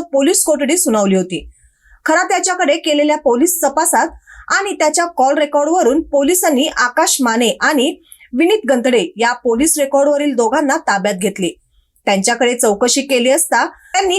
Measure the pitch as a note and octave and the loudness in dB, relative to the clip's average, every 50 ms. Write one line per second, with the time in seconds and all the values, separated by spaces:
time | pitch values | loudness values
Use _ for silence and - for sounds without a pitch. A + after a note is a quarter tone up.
0 | E4+ - - C#4 C#4 D#4 G#4 G#4+ - D#4+ D4+ C#4+ C#4+ A#3+ D#4+ F#4 - C#4+ A3 G#3+ | -6 -2 -2 0 2 2 2 0 0 0 0 0 0 0 0 0 0 0 0 0
1 | G3+ G3 F#3+ F#3 F3+ F#3 F3 - - - - _ _ _ _ _ _ _ _ _ | 2 2 0 0 -2 -4 -8 -10 -12 -12 -20 _ _ _ _ _ _ _ _ _
2 | - - D#4 E4+ F#4 F#4 G4 F4 F4+ F#4+ F4+ F4+ F4+ C#4 D4 E4 - D#4+ D4 D4 | -2 0 2 2 2 0 -2 -2 -2 -2 -2 -2 0 0 0 -2 0 -2 0 0
3 | D4 D4 D4+ D4+ - C#4 A#3+ A#3+ D4+ - - - D4+ C#4 C#4 D#4 E4 E4+ D4 G#3+ | 2 0 0 0 0 0 2 2 2 0 0 0 -2 -2 0 0 -2 0 0 0
4 | D4 E4 - - _ - - - - - E4 F#4+ G4 G4+ F4+ - D#4+ D4+ D4+ F4+ | 0 -2 -6 -14 _ -20 -20 -16 -8 -4 -2 -2 -2 -2 -2 0 0 0 0 0
5 | E4+ E4+ E4+ - B3+ C4+ C#4+ D4+ D4 D4 D4 D4 D4 D4+ E4+ F#4 D#4 A#3 C4+ D#4+ | -2 -2 0 0 0 2 2 0 0 0 0 0 0 2 2 2 2 2 2 0
6 | D#4 - - C#4 C#4+ C#4 F4+ F4+ F#4 E4+ D4 A#3+ D4 D#4 - - B3 B3 B3 D4+ | -2 0 0 0 2 2 0 2 2 0 2 2 0 -2 -2 -2 -2 -2 0 0
7 | E4 - - - C4 A#3 A3+ A#3 B3 G#3+ - - - C4+ D#4 C#4 B3 D#4+ F#4 - | 0 0 0 0 0 0 0 0 0 0 -2 0 -2 0 0 2 0 0 -2 -6
8 | _ _ - _ - - - B3 E4 F4+ A4 G#4+ G#4+ A#3+ C#4 B3 A#3 C4 B3 A3 | _ _ -20 _ -20 -8 -2 0 2 2 2 0 0 0 0 0 2 2 2 2
9 | F3+ - - G3+ A3+ A#3+ A#3+ A#3+ - B3 A3+ A3+ D4 D#4+ - D4+ C#4 C4+ C#4 C#4 | 0 -2 -4 -2 -2 -2 -2 -2 -2 -2 0 2 0 0 0 0 -2 0 2 2
10 | C#4 D4 D4 C#4+ D4 D4 C4 A3+ A#3 A3 B3 D#4 D#4 C4+ D4 D#4+ - - G3+ G3 | 2 2 2 0 0 -2 0 0 0 0 0 0 0 0 -2 -2 -2 -2 -2 0
11 | F#3+ G#3 G#3 F3+ F#3 G3 F#3+ - F#3 E3+ - _ _ _ _ _ _ _ _ _ | 0 -2 -4 -2 -4 -4 -4 -2 -6 -6 -6 _ _ _ _ _ _ _ _ _
12 | - - G3+ G3 G3 A#3 A#3 A#3 B3 A#3+ A#3+ A#3+ - A3 G3+ G#3 B3 B3 - C#4 | -2 -2 0 0 0 -2 0 0 0 0 0 0 0 0 2 0 0 0 0 -2
13 | C4+ C#4 C#4 B3 A#3+ C4 C4+ D4+ - - B3 A#3 C#4+ E4+ - - _ - - F#4 | -2 0 0 0 2 2 2 0 0 0 0 0 0 -2 -6 -14 _ -6 -4 -2
14 | G4 F#4 F4+ | 0 0 -2